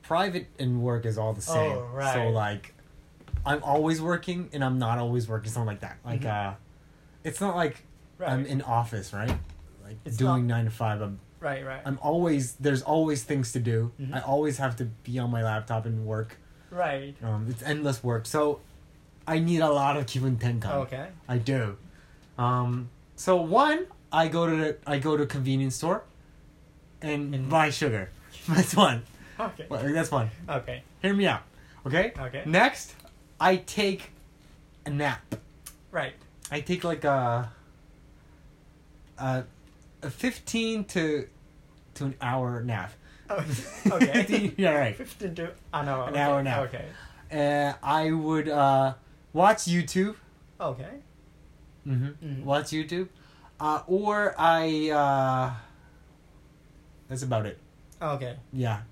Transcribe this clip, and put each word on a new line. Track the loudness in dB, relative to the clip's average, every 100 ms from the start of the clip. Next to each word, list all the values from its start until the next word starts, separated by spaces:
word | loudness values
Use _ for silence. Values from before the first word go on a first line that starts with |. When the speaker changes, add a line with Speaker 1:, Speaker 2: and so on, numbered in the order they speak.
Speaker 1:
private | 0 2 2 -2 -8 -4
and | 0 2
work | 0 0
is | -2 -2
all | -2
the | -2
same. | 0 0 2
Speaker 2:
Oh, | -2 -6
right. | -4 0
Speaker 1:
So, | 2 2
like, | 2 0 -4 -12 -20 -20 -20 -20 -20 -6 -4
I'm | 0 -2
always | 2 2 4 0
working | 0 -2 -2 -6 -6
and | -2
I'm | 0 2
not | 0 0
always | 0 -2 -2
working, | -4 -4
something | -4 -4
like | -6
that. | -12 -14
Like, | -6 -4
Speaker 2:
Mm-hmm. | -2 -2 -4
Speaker 1:
uh, | -8 -16 -20 -20 -20 -20 -10
it's | -10 -2
not | -2 2
like | 0 -2 -18 -20 -20 -6
Speaker 2:
Right. | -2
Speaker 1:
I'm | -2 0
in | -2
office, | 2 0 0 -4 -6
right? | -4 -2 -2 -6 -14 -20 -20
Like, | -18 -14
Speaker 2:
It's | -6 2
Speaker 1:
doing | 4 4 2
Speaker 2:
not | 2
Speaker 1:
nine |
to | 0
five. | 0 -2 -2
I'm, | -4 -8 -14 -8
Speaker 2:
Right, | -6 -6
right. | -8 -8
Speaker 1:
I'm | -6 -4
always, | 0 2 4 2 0
there's | 0 2 2
always | 2 2 2 0
things | 0 0 0
to | 0
do. | 0 2 0 -4
Speaker 2:
Mm-hmm. | -6
Speaker 1:
I | -6
always | 0 2 2 0
have | -2 -2
to | -6
be | -6 -6 -2
on | 0
my | 0
laptop | 0 -2 -2 -4 -2
and | -4
work. | -2 -4 -6 -12 -20 -20 -10
Speaker 2:
Right. | -2 -2 -2 -8 -8
Speaker 1:
Um, | -2 -2 -2
it's | -4
endless | -2 0 0 0
work. | 0 -2 0
So | 2 2 0 -8 -20 -20 -20 -20 -14 -2
I | 2
need | 4 4
a | 6
lot | 4 4 2
of | -2
気 | 0
分 | 2 2
転 | 2 0
換. | 0 -2 -2
Speaker 2:
Okay. | -8 -10 -14 -2
Speaker 1:
I | 0
do. | 2 0 0 -6 -16 -20 -20 -20 -16 -2
Um, | 2 2 0 -2 -6 -14 -20
so | -6 2 2
one, | 6 4 6 2 -4 -12 -2
I | 2 2
go | 2 2
to | 2
the, | 0 -4
I | -4 -2
go | 0 0
to | 0
convenience | -2 0 0 0 -2
store | -2 -2 -4 -20 -20 -20 -20 -20 -20 -20 -20 -10
and | -4 -4 -2
Speaker 2:
Mm-hmm. | -4 2
Speaker 1:
buy | 4 4
sugar. | 2 0 0 -6 -14 -20
<laughs> | -12 2
That's | 4 4
one. | 6 6 4 -8 -20 -18 -8
Speaker 2:
Okay. | -8 -8 -8
Speaker 1:
Well, | -4 0
that's | 0 2
one. | 2 0 -4 -6
Speaker 2:
Okay. | -6 -6 -12 -14 -4
Speaker 1:
Hear | 0
me | 4 2
out. | 2 -6 -20 -20 -12 0
Okay? | 0 0 -2
Speaker 2:
Okay. | -10 -8 2
Speaker 1:
Next, | 4 4 2 -14 -18 -20 -20 -20 2
I | 4 4
take | 0 -2 0 -2 -8 -20 -20 -20 -20 -20 -20 -14
a | -6
nap. | -2 -2 -2 -8 -12 -12 -20 -20 -20 -8
Speaker 2:
Right. | -6 -6 -10 -20 -20 -8
Speaker 1:
I | -6
take, | -2 -2
like, | -2 0
a, | 2 2 2 0 -2 -12 -20 -20 -20 -20 -20 -20 -20 -20 -20 -20 -20 -20 -20 -20 -20 -6
a, | -2 -2 -4 -18 -20 -20 -20 -12
a | -12
fifteen | -4 -4 -4 -4 -2 0 -2 -2
to, | 0 0 0 -4 -16 -20 -20 -20 -20 -20
to | -6 -6
an | -2
hour | -2 0 -2 -4
nap. | -4 -4 -6 -14 -20 -20 -6
Speaker 2:
Oh, | -4 -4 -6 -8
Speaker 1:
<laughs> | 0 0
Speaker 2:
okay. | 4 4 2 2 0 0 2
Speaker 1:
Yeah, | 2 4
right. | 0 -2
Speaker 2:
Fifteen | -12 -10 -8 -6
to | -10 -10 -8
an | -4 -2
hour. | -2 -2
Speaker 1:
An |
Speaker 2:
Okay. | 0
Speaker 1:
hour | 2 2
nap. | 2 0 -2
Speaker 2:
Okay. | -6 -12 -14 -20 -20 -8
Speaker 1:
Uh, | 0 2 4 0 -2
I | 0 2 2
would, | 0 0 0 0
uh, | 4 6 6 2 -2 -18 -20 -6
watch | 4 6 6 2
YouTube. | 0 0 0 0 -4 -18 -20 -20 -8
Speaker 2:
Okay. | -6 -6 -12 -16 -20 -20 -20 -20 -20 -20 -20 -12 -2
Speaker 1:
Mm-hmm. | -2 -2
Speaker 2:
Mm-hmm. | -8 -10 -8
Speaker 1:
Watch | -2 -2 0
YouTube. | -6 -4 -6 -6 -10 -20 -20 -20 -4
Uh, | -2 -2 0
or | 0 2 2 0 4
I, | 4 6 4 0 2
uh, | 4 4 4 2 2 -2 -6 -14 -20 -20 -20 -20 -20 -20 -20 -20 -20 -20 -20 -20 -20 -10
that's | -8
about | -2 -2 -2
it. | -8 -20 -20 -20 -8
Speaker 2:
Okay. | -4 -4 -6 -10 -10
Speaker 1:
Yeah. | -2 0 -2 -6